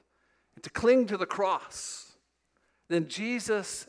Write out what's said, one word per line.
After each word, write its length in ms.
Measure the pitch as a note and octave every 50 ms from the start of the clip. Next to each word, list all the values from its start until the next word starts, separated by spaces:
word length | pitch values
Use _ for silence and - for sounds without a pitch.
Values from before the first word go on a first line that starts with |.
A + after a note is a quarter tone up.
| _ _ _ _ _ _ _ _ _ _ -
and 80 | -
to 80 | - -
cling 360 | - - A3+ A#3 B3+ C4 A#3+
to 100 | G3 G#3
the 100 | F#3 F3+
cross, 880 | - - G3+ G3+ F#3+ F3 C3+ - - - - - - - - - - - _ _ _ _ _ _ _ _ _ _ _ _ _ _ -
then 200 | E3+ E3+ D#3+ C#3
Jesus, 800 | - F#3 G#3+ A#3 B3 A#3 F#3+ A3+ G#3+ G3+ F3+ - - - -